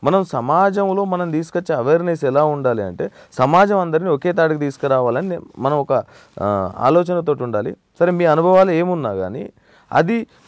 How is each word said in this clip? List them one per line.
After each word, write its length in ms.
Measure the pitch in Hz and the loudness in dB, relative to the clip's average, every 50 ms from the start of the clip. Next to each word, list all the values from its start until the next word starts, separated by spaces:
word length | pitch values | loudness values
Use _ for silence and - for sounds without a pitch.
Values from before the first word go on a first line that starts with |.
| - | 0
మనం 200 | 143 180 196 185 | 0 2 2 0
సమాజంలో 800 | - 151 123 117 135 156 180 196 196 190 202 196 190 190 202 202 | -2 -4 -4 -2 0 2 2 2 2 2 0 -2 0 0 -2 -2
మనం 260 | 190 180 175 175 170 | -2 -2 -4 -4 -4
తీసుకొచ్చే 440 | 156 160 165 - - 175 190 - 156 | -4 -4 -4 -4 -6 -6 -4 -4 -4
అవేర్‌నెస్ 500 | 127 117 139 160 170 175 175 165 143 147 | -2 0 2 2 2 2 -2 -4 -2 -2
ఎలా 200 | 127 131 143 151 | 0 2 2 2
ఉండాలి 380 | 151 147 143 131 127 117 107 | 2 0 0 0 0 0 -2
అంటే 280 | 98 92 90 - 165 202 - - - _ | -4 -6 -6 -8 -8 -8 -10 -16 -20 _
సమాజం 460 | - - 127 143 165 180 208 202 208 190 | -4 0 2 4 4 4 4 4 2 0
అందరినీ 320 | 175 165 156 160 185 185 | 0 0 -2 -2 0 0
ఒకే 220 | 147 139 - 175 | -2 0 0 -2
తాడికి 280 | 175 170 165 156 156 147 | 0 2 2 2 0 -2
తీసుకురావాలని 680 | 147 143 135 - 147 135 135 127 123 117 117 139 190 190 | -4 -4 -4 -4 -2 0 2 2 2 0 0 -2 -4 -4
నే-, 120 | 175 - - - - - | -6 -8 -12 -14 -8 -4
మనం 200 | 123 139 151 143 | -2 -2 0 0
ఒక, 140 | 139 - 135 113 - - - - - _ _ - | 0 0 -2 -2 -2 -6 -12 -20 -20 _ _ -4
ఆ, 320 | 95 104 101 98 95 90 98 - | -4 -2 -2 -2 -4 -4 -4 -2
ఆలోచనతోటి 640 | 117 131 160 175 175 175 180 170 170 156 139 127 | 2 2 4 2 2 0 -2 -2 -2 -2 -4 -4
ఉండాలి. 340 | 123 120 107 104 110 - - - _ _ _ - | -4 -4 -4 -4 -4 -6 -8 -12 _ _ _ 0
సరే, 100 | 175 180 | 0 0
మీ 140 | 175 175 175 | 2 2 2
అనుభవాలు 460 | 160 151 160 170 185 185 190 190 190 | 2 2 4 4 4 6 6 4 4
ఏమున్నా 440 | 165 165 175 180 180 160 131 107 98 | 2 0 0 0 -2 -2 -4 -4 -4
కానీ 340 | 95 92 92 113 156 202 - - _ _ _ _ _ _ - | -4 -6 -6 -8 -10 -12 -14 -16 _ _ _ _ _ _ -2
అది 340 | 113 143 165 180 233 233 220 - _ _ _ | 0 0 2 2 0 -4 -4 -8 _ _ _